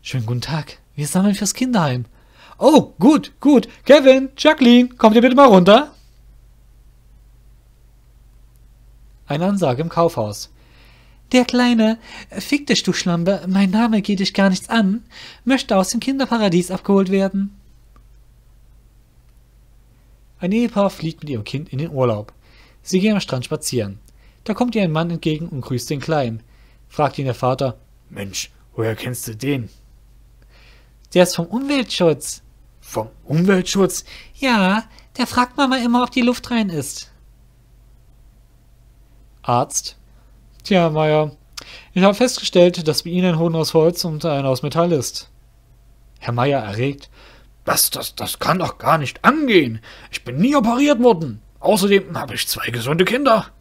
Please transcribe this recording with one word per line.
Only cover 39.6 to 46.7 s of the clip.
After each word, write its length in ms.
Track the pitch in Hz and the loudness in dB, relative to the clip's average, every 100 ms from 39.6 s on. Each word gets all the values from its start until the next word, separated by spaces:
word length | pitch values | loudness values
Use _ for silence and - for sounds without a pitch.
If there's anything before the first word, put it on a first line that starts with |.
| 131 - - - _ - _ _ _ - | -2 -6 -10 -18 _ -20 _ _ _ -20
„Tja, 180 | - 190 | 0 2
Herr 80 | 170 | 2
Meier, 460 | 151 156 151 151 - _ - - - - | 0 0 0 -2 -8 _ -20 -20 -20 -8
ich 100 | 185 | 2
habe 120 | 196 202 | 2 2
festgestellt, 720 | 247 - - 185 175 175 156 | -2 -2 0 4 4 4 -4
dass 160 | 143 | -4
bei 80 | 170 | -4
Ihnen 220 | 175 180 | -2 0
ein 60 | 160 | 0
Hoden 160 | 170 160 | 0 -2
aus 200 | 151 165 | 0 2
Holz 280 | 160 170 175 | 2 0 -8
und 200 | 156 165 | -6 -4
einer 240 | 139 135 | -2 -2
aus 140 | 127 | -2
Metall 280 | 147 165 170 | -4 -2 0
ist.“ 380 | 160 120 - - _ _ _ _ _ _ _ _ _ | 0 -4 -10 -16 _ _ _ _ _ _ _ _ _
Herr 140 | - | -8
Meier 280 | 120 135 139 | -2 -2 -2
erregt: 480 | 107 | -4